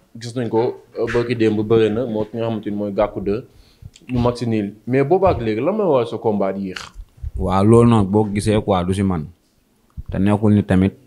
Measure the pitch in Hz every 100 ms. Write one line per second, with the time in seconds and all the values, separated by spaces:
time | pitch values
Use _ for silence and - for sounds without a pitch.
0 | _ 117 117 120 117 113 123 - - -
1 | 113 120 117 117 110 104 107 113 110 107
2 | 127 107 107 117 113 110 104 104 104 98
3 | 104 110 95 104 - _ _ _ - -
4 | - 127 120 120 120 110 101 104 - 131
5 | 139 185 190 98 113 107 143 214 196 135
6 | 117 110 117 104 98 98 98 90 - -
7 | - _ - - 92 92 101 117 120 117
8 | 98 104 107 101 110 104 107 95 87 95
9 | 98 90 76 - _ _ _ _ _ -
10 | - 87 98 104 107 104 - 92 95 -